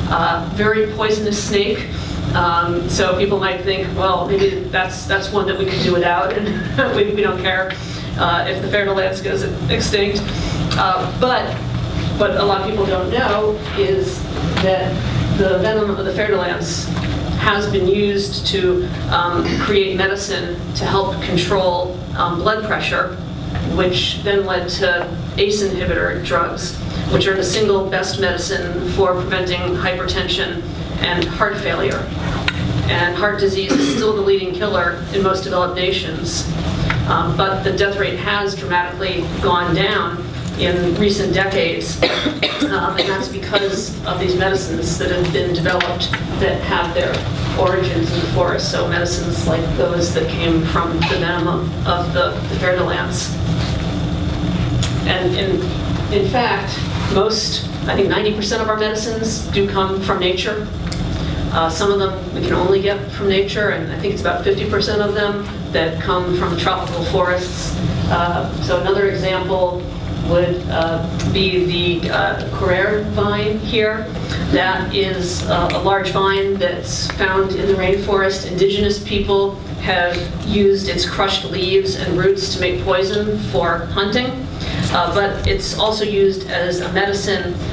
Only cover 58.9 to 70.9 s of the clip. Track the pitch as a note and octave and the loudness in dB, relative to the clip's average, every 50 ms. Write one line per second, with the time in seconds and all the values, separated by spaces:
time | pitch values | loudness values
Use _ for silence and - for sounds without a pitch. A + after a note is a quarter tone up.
58.9 | A3 G#3+ - A#3+ A3 A3 A3+ A3 - - - - - G3+ G3 G3 G3 G3 F#3+ F#3+ | 0 -2 -2 -2 -2 -2 -2 -2 -2 -2 -4 -2 0 2 2 2 2 0 0 0
59.9 | F#3+ F#3+ - G3+ G3 F3+ F3+ F3+ F3+ F3+ - G#3+ G#3+ G#3+ - - - - - - | 0 -2 -2 0 0 0 0 0 0 0 -2 -2 -2 -4 -4 -6 -6 -6 -4 -4
60.9 | - - - - - - - - - - - - - E3 E3 D#3+ D#3+ - G3+ G3+ | -4 -4 -2 -2 -2 -2 -2 -2 -2 -2 -2 0 0 0 0 0 0 0 2 2
61.9 | G3+ G3 G3 F#3+ - - - - - - E3+ E3 F3+ F3+ F3+ F#3+ G3 G3 G3 G3+ | 2 2 2 0 -2 -4 -6 -6 -4 -2 -2 0 2 2 4 4 4 4 4 2
62.9 | G3+ G3+ - - - - G3+ G3 F#3+ G3 G3 G3 - A3 G#3 G3 F3+ - D#3+ D#3+ | 0 -2 -4 -6 -6 -2 0 2 2 2 2 0 0 0 0 0 0 -2 -4 -4
63.9 | - - - G3 - - - E3+ - - - G3 G3 - - - - G3+ G#3 A3 | -4 -4 -2 -2 -2 -2 -2 -2 -2 0 0 0 0 2 0 0 0 0 0 2
64.9 | G#3+ G#3 G#3 G#3 G3+ G#3 G#3 G3+ G3+ - - - - - - - - E3 D#3+ E3 | 2 2 2 2 2 0 0 0 0 -2 -4 -6 -6 -8 -4 -2 0 0 0 0
65.9 | E3 E3 - G3 F#3 F3+ F3+ F3+ E3+ - F#3+ F3 E3+ E3 - F#3+ F#3 - - - | 0 -2 0 0 0 0 2 0 0 0 0 0 0 0 0 0 0 0 -2 -4
66.9 | F3 E3+ E3 - - F3 F3+ F3+ F3+ F3+ F3+ - - - - - - F#3 - - | -4 -4 -2 0 2 2 2 2 2 0 -2 -2 -4 -4 -4 -4 -2 -2 0 0
67.9 | - - - - F3 F3+ F3 F3 F3 F#3 - - - D#3 - F3+ F3+ F3 F3+ F#3+ | 0 0 0 2 2 2 2 2 0 -2 -2 -2 -4 -2 0 0 0 2 2 2
68.9 | G3 G3+ G3 G3 F#3+ - F#3 F#3 F#3 F#3 F3+ F#3 F#3 F#3 F3+ F3+ F3 F3+ - - | 2 2 2 2 0 0 0 0 0 0 0 0 0 2 2 0 0 -2 -4 -6
69.9 | - - - - - - E3 D#3+ E3+ F3 F3+ F3 F3 F3+ - E3 E3 D#3+ E3 E3 | -6 -6 -6 -4 -4 -2 0 2 4 4 4 2 0 -2 -2 -2 0 0 0 0